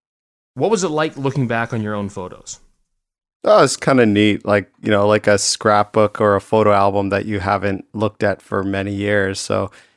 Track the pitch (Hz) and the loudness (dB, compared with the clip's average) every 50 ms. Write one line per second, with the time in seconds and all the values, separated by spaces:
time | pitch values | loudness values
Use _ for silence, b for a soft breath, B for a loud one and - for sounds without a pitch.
0 | _ _ _ _ _ _ _ _ _ _ - 127 147 196 226 185 185 165 151 156 | _ _ _ _ _ _ _ _ _ _ -6 -4 -2 0 0 0 -2 -2 -2 -2
1 | 160 160 - 147 135 139 131 147 127 117 117 113 117 - 123 113 107 107 107 104 | -4 -4 -6 -4 -6 -4 -2 -2 -2 -2 -2 -4 -4 -4 -4 -6 -4 -4 -6 -6
2 | 101 95 - 101 90 92 - - - - - - _ _ _ _ _ _ _ _ | -6 -8 -10 -12 -14 -14 -16 -18 -18 -20 -20 -20 _ _ _ _ _ _ _ _
3 | _ _ _ _ _ _ _ _ - 214 214 202 156 131 - - - 156 135 127 | _ _ _ _ _ _ _ _ 2 4 4 4 4 2 0 -2 -2 0 2 4
4 | 117 107 101 104 107 107 98 - - 104 104 101 95 _ _ - - 110 107 101 | 4 4 4 4 4 2 2 0 0 0 0 0 0 _ _ -8 -2 0 0 2
5 | 101 104 107 107 - 104 104 98 - - - - - 110 104 104 104 - - 110 | 4 2 2 2 4 2 2 2 2 -2 -4 0 0 2 2 2 0 0 2 0
6 | 107 104 - - 110 104 101 98 - - 113 110 107 104 101 98 98 101 98 101 | 0 0 0 0 2 2 2 0 0 0 0 2 4 4 4 2 2 2 0 -2
7 | 98 98 98 98 104 107 104 98 90 98 101 98 98 101 98 92 - _ - 104 | -2 -2 -2 -4 -4 -4 -6 -4 -2 -2 -2 0 0 -2 -4 -4 -8 _ -6 -4
8 | 110 104 - - 107 101 95 - - - 104 98 95 98 98 98 98 101 101 98 | -4 -4 -2 -2 -2 -2 -2 -4 -8 -6 -4 -4 -4 -4 -4 -4 -6 -6 -6 -4
9 | 101 104 104 101 98 95 98 - - - 104 101 98 - b b b b b | -2 -2 0 0 0 -2 -4 -6 -6 -4 -4 -4 -4 -6 b b b b b